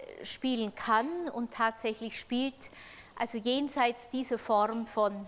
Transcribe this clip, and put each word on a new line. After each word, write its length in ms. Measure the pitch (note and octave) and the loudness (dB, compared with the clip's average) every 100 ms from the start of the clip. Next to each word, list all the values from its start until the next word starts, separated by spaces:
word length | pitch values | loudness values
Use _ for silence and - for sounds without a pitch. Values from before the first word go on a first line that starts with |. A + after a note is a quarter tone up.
| - - | -10 -8
spielen 540 | - - C4 A#3+ G#3 - | -4 -2 0 0 0 -2
kann 540 | - A3 C#4 F4 E4 | 4 4 4 -2 -4
und 220 | A3+ A#3 | -4 -4
tatsächlich 640 | - A3+ A3 A3+ A3 A3+ - | 2 0 2 -2 -2 -4 -6
spielt, 520 | - B3 C4 - - - - - - - | -2 0 0 -4 -14 -16 -18 -18 -12 -6
also 240 | A#3+ A3+ | -4 -2
jenseits 720 | A#3+ C4 C#4+ C#4+ A#3+ A#3 - | 0 2 2 2 2 0 -4
dieser 280 | C4 B3+ A#3 | -4 -2 -2
Form 480 | - G#3 G#3+ A#3 A3+ | 4 4 4 0 -2
von, 280 | A3 G#3 G3+ | 2 2 0